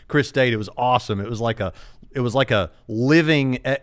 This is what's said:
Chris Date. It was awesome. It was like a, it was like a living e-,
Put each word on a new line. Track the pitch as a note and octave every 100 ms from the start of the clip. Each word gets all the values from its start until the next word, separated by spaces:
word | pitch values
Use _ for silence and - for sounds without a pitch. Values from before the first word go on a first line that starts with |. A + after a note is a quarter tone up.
| -
Chris | D3 C3+
Date. | C#3 B2+
It | A2+
was | G2+ -
awesome. | B2 B2 - G2+
It | G2+
was | A2
like | A#2 A2+
a, | F#2+ - - - -
it | C3+
was | A#2+ B2
like | C3+
a | G#2+ F2 - -
living | A2 B2+ D#3+ D#3 D3+ C3+ B2+
e-, | C3 C#3